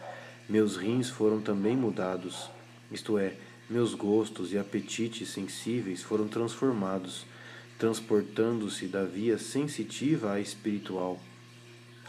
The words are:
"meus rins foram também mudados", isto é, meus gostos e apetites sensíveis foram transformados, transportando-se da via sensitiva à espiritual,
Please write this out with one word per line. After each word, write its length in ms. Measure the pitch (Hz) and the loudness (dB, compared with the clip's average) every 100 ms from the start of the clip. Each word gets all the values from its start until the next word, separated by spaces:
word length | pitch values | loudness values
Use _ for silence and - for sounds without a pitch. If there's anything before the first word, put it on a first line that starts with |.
| - - - - - | -12 -12 -14 -14 2
"meus 280 | 107 107 92 | 4 4 4
rins 340 | 98 123 123 | 0 2 0
foram 300 | - 107 110 | 4 4 4
também 360 | 107 101 104 131 | 2 2 4 4
mudados", 720 | 113 95 92 92 92 - - - - - - | 2 2 0 -2 -4 -8 -12 -14 -18 -20 -12
isto 280 | 107 - 104 | -8 2 2
é, 160 | 95 92 - - - | 2 -2 -14 -16 -2
meus 260 | 117 113 | 2 2
gostos 580 | 95 101 110 107 - 87 | 2 4 4 4 -2 -2
e 60 | 101 | -2
apetites 680 | 98 104 - - 117 - - | 0 -2 -2 -2 -2 -4 -8
sensíveis 720 | - 92 - 113 120 95 87 | -6 -6 -6 -2 -2 -2 -4
foram 260 | - 107 107 | 0 0 2
transformados, 960 | 113 117 - 135 113 95 95 92 - - - - - - - | 0 -2 0 0 2 0 -2 -4 -12 -14 -18 -18 -18 -14 0
transportando-se 1080 | 113 110 - 104 98 - 113 120 101 - 92 | 2 2 2 2 2 2 2 2 -2 -4 -2
da 180 | 98 | 0
via 320 | 92 92 113 104 | -2 0 2 2
sensitiva 960 | - 131 147 - 110 - 135 151 107 | 0 -2 -2 -2 -6 -2 2 2 2
à 80 | 101 | 0
espiritual, 800 | 101 - 110 104 - 92 92 90 - - - - - - - - | -2 -4 -2 -2 -2 -2 -2 -4 -8 -20 -20 -20 -20 -20 -20 -18